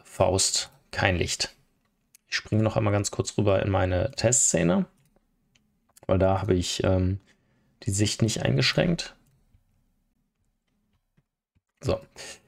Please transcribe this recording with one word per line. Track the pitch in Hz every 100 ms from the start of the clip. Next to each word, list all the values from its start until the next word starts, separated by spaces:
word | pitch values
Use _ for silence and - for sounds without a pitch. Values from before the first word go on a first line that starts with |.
Faust, | - - 90 95 - - - - _
kein | - 98 90
Licht. | 90 - - - _ _ _ _ _ _ _
Ich | -
springe | - 107
noch | 110 113
einmal | 104
ganz | 101 101
kurz | - - -
rüber | 104 95
in | 101
meine | 95 92 90 -
Testszene, | - 117 123 - 170 170 190 185 _ _ _ _ _ _ _ _ _ _ _ -
weil | 95
da | 95 95
habe | 98
ich, | 92 87 -
ähm, | 98 92 92 98 - _ _ _ _ _
die | -
Sicht | 98 104 -
nicht | 110 -
eingeschränkt. | - 139 131 - 175 170 - - _ _ _ _ _ _ _ _ _ _ _ _ _ _ _ _ _ _ _ _ _ _ _ _ _ _
So, | - - - - - -